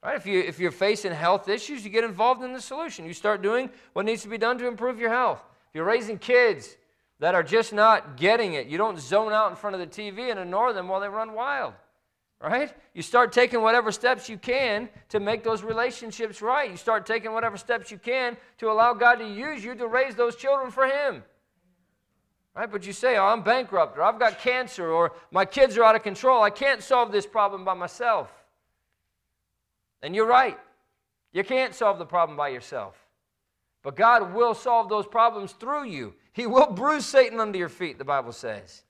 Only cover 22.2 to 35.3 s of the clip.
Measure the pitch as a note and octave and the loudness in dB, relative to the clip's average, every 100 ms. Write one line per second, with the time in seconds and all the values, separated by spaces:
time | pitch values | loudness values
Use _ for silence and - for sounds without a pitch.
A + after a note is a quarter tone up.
22.2 | _ _ _ - A3 G3+ F3+ F#3+ B3 A#3 | _ _ _ -10 -8 -8 -10 -2 2 4
23.2 | G3 A3+ F#3 B3 B3+ F#3+ D#3 C#3+ F3+ A3+ | 4 2 2 0 0 0 0 2 0 2
24.2 | A#3 G3+ B3+ B3+ B3 - E3+ E3 E3 - | 0 0 -2 -2 -4 -6 -2 2 0 -2
25.2 | _ F3+ F#3+ C#4 C4+ G#3 A3+ A3 G#3+ F#3 | _ -2 0 4 4 6 6 6 0 -2
26.2 | B3+ B3+ G#3 G3+ C4+ B3 - B3+ A#3 G3+ | 2 4 4 2 -2 -2 2 2 2 0
27.2 | G3+ A3 G3+ G3 F#3 F3+ F3 - A#3+ G#3 | -2 0 0 0 -6 -6 -6 -4 0 0
28.2 | B2 - _ _ _ _ _ _ _ _ | -2 -14 _ _ _ _ _ _ _ _
29.2 | _ _ _ _ _ _ _ _ C#3+ F#3+ | _ _ _ _ _ _ _ _ -8 -2
30.2 | A3 B3 B3+ - - _ _ _ _ _ | 4 4 4 -2 -18 _ _ _ _ _
31.2 | _ E3+ G3 C4 B3+ F3 G#3+ G3 D#3+ F3 | _ -6 -2 0 -2 0 0 0 -2 0
32.2 | E3 D3 C#3+ B2+ A2+ C3 G2 _ _ _ | 0 0 -6 -6 -10 -10 -10 _ _ _
33.2 | _ _ _ _ _ _ C#3 C3+ A3+ A#3+ | _ _ _ _ _ _ -14 2 6 6
34.2 | F#3+ F#3+ A#3+ A3+ B3+ A#3 G3+ G#3 G3+ A#3 | 2 0 0 2 2 2 2 -2 -2 2
35.2 | A#3 | 2